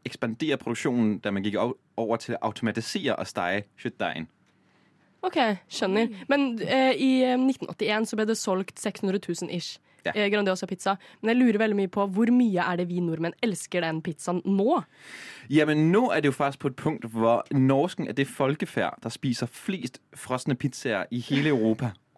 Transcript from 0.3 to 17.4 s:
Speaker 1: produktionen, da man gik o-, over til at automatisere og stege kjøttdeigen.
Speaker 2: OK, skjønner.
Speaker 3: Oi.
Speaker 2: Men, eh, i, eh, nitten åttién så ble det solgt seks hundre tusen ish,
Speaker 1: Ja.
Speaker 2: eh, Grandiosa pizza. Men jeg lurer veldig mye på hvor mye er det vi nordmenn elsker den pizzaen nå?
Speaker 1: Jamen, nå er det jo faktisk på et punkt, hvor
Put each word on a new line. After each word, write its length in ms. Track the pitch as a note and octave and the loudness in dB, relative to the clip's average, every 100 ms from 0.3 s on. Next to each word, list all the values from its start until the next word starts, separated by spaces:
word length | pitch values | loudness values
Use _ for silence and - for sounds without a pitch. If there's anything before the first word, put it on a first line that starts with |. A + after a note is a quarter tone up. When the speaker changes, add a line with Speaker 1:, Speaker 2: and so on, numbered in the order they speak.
| A2+ D#3 C3 | -2 -2 -2
Speaker 1:
produktionen, 600 | A#2+ A2+ C#3+ A#2+ G#2+ G2 | -4 -4 0 2 2 0
da 120 | G#2 | -2
man 120 | G2 | -2
gik 120 | G2+ G2 | -2 0
o-, 380 | A#2+ - _ - | -2 -4 _ -6
over 180 | A2 A2+ | -2 -2
til 140 | - | -4
at 60 | - | -4
automatisere 760 | A2 - A2+ A2+ - G3+ C3 - | -4 -2 -2 -2 -4 -4 -2 -2
og 120 | F#2+ | -4
stege 360 | G#2 F2+ G2+ - - | -4 -2 -2 -6 -10
kjøttdeigen. 500 | B2 - F2 D#2+ D#2+ _ _ _ _ _ _ _ _ _ | -10 -6 -6 -6 -10 _ _ _ _ _ _ _ _ _
Speaker 2:
OK, 140 | F#4 D#4+ A3+ F#3+ - | -4 0 0 0 -8
skjønner. 340 | - F#3+ G#3 A#3 | -4 0 2 0
Speaker 3:
Oi. 80 | G3 F#3 | -4 -2
Speaker 2:
Men, 300 | C#4+ C4+ A3+ | 0 0 -2
eh, 300 | - C4 C4 - | 0 2 2 2
i, 280 | C4 C4 | 2 4
eh, 140 | B3+ B3+ | 4 4
nitten 280 | C4 C4 - | 2 0 -6
åttién 360 | - G#3+ G#3+ A3 | -4 0 0 0
så 100 | G#3+ | 0
ble 100 | G#3+ | 0
det 120 | A3 | 0
solgt 420 | G#3 F#3 F#3+ - | -2 -2 -4 -6
seks 220 | G#3 - | -8 -4
hundre 140 | G3 G3 | -2 -2
tusen 300 | - E3+ F3+ | -4 -6 -6
ish, 280 | F3 - - _ _ - | -6 -8 -14 _ _ -4
Speaker 1:
Ja. 60 | G#3+ | 0
Speaker 2:
eh, 160 | G3+ | 0
Grandiosa 340 | G#3 G3 F#3 F#3 | 2 0 -2 -4
pizza. 300 | F#3 G3 F#3+ - - | -4 -2 -4 -8 -4
Men 80 | A3 | 0
jeg 60 | B3 | 4
lurer 200 | B3 G#3 | 6 4
veldig 160 | A3 G3+ | 2 2
mye 120 | F#3 | 0
på 180 | G#3 G3+ | 0 0
hvor 240 | F#3+ A#3 | 2 4
mye 280 | B3 A#3 F3+ F3+ | 6 4 2 0
er 40 | F3 | 0
det 120 | F3 | -2
vi 100 | F3 | 0
nordmenn 340 | E3+ D#3+ E3+ - | 0 0 -2 -2
elsker 380 | A#3 F3 - F3+ | -4 -4 -4 -2
den 200 | E3 D#3+ | 0 -2
pizzaen 400 | F3 - - F3+ - | -6 -6 -4 -2 0
nå? 360 | G3 A3+ E4 - - - - - - A#2+ | 2 4 2 -2 -14 -20 -18 -18 -18 0
Speaker 1:
Jamen, 420 | D3+ D3+ D3+ D#3+ | 4 4 4 4
nå 180 | G3+ B3+ | 4 4
er 100 | D#3 | 2
det 40 | D3 | 2
jo 60 | |
faktisk 280 | B2+ C#3 - | 2 -2 -2
på 80 | C#3+ | -6
et 80 | - | -2
punkt, 300 | D#3 - A2+ | -4 -4 -6
hvor 380 | A2+ A2+ A#2 | 2 4 4